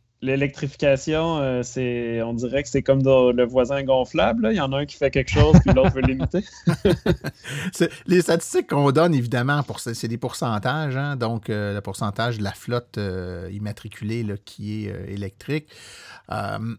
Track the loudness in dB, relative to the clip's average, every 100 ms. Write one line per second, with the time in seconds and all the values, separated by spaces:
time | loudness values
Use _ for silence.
0 | _ _ -2 0 -2 -4 -8 0 2 2
1 | 0 0 0 0 -2 -2 -4 -4 -4 -4
2 | -4 -4 -4 -4 -2 -2 -2 0 2 4
3 | 6 6 6 4 2 2 0 0 0 0
4 | 0 0 0 2 0 0 0 -2 -4 -2
5 | 0 0 2 4 8 8 8 6 4 2
6 | 0 0 -2 -2 -4 -6 -4 0 2 2
7 | 0 -2 -4 -12 -12 -8 -6 0 -2 -2
8 | 2 2 4 0 0 -2 0 2 4 4
9 | 4 2 0 -2 0 -2 -4 -8 -10 -8
10 | -6 -6 -6 -4 -4 -2 -2 -2 -4 -4
11 | -6 -4 -4 -4 -4 -4 -4 -6 -8 -6
12 | -4 -2 -4 -4 -6 -8 -6 -6 -6 -6
13 | -6 -6 -8 -10 -10 -10 -10 -10 -16 -10
14 | -6 -4 -6 -8 -12 -12 -8 -8 -8 -10
15 | -10 -8 -10 -10 -6 -6 -8 -18 -20 -20
16 | -20 -20 -10 -6 -6 -6 -8